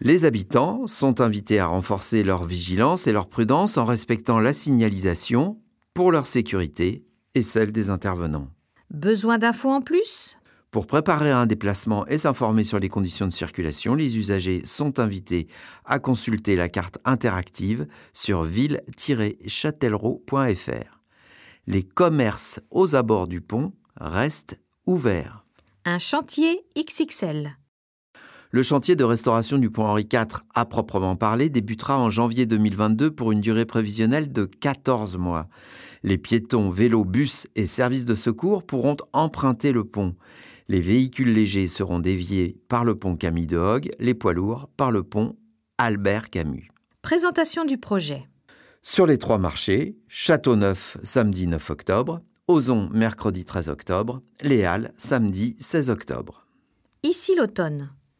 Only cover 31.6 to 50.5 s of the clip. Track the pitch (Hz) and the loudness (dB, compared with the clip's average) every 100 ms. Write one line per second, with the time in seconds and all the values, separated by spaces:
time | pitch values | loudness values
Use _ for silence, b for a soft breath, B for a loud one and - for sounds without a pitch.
31.6 | 101 110 - 139 113 107 117 120 117 110 | -4 -6 -2 0 2 2 0 0 0 2
32.6 | 107 95 107 110 156 151 113 107 107 110 | 2 2 2 2 0 0 0 0 2 0
33.6 | 113 113 104 110 113 147 147 131 95 - | 0 -2 -2 0 0 0 -2 -4 -4 -4
34.6 | 143 135 139 120 104 90 90 82 78 B | -4 -2 0 0 -2 -4 -2 -4 -6 B
35.6 | B B B B 101 92 - 117 113 120 | B B B B -2 -2 0 -2 0 0
36.6 | 98 90 117 113 92 110 147 - - - | 0 2 2 2 2 0 0 -4 -6 -4
37.6 | 92 - 123 131 120 107 120 110 175 202 | -2 0 0 -2 -2 -2 -2 -2 -2 -2
38.6 | 175 131 135 147 - 165 156 - 135 123 | -2 -2 -2 -2 -4 0 0 0 -2 0
39.6 | 143 120 104 104 92 90 B B B B | 0 0 -2 -2 -4 -4 B B B B
40.6 | - 95 87 120 131 131 123 110 104 98 | -2 0 4 2 2 0 2 4 2 0
41.6 | 90 - 92 87 87 95 90 95 87 - | -2 -2 -2 0 0 -2 -2 -2 -2 -4
42.6 | - 120 117 101 95 82 90 85 80 85 | -4 0 0 0 -2 -2 -2 -2 0 0
43.6 | 95 127 - - 117 117 101 87 101 123 | 2 0 -2 -4 -2 0 0 0 -2 -6
44.6 | 143 - 135 104 92 107 113 - _ _ | -8 -4 0 0 -2 -4 -4 -6 _ _
45.6 | _ - 117 104 98 107 113 90 76 65 | _ -2 0 0 0 -2 -4 -6 -4 -6
46.6 | - _ _ _ - 330 349 339 311 339 | -12 _ _ _ -2 0 2 2 0 0
47.6 | 311 254 - 196 147 139 - _ _ b | -2 -4 -2 -4 -4 -8 -12 _ _ b
48.6 | b b - - 170 131 - 107 85 - | b b -2 4 6 4 2 2 0 -2
49.6 | - 101 180 - _ - - 147 139 | 0 0 0 -8 _ -4 2 2 4